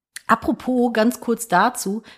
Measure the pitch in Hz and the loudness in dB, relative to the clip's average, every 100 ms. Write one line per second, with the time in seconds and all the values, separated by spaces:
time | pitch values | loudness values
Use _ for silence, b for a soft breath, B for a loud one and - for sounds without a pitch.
0 | _ - - 226 - 254 - 254 240 226 | _ -12 -2 0 0 -4 -2 0 2 2
1 | 226 240 - 226 - 180 226 240 196 214 | 0 0 -4 -4 0 2 2 0 -6 -6
2 | B | B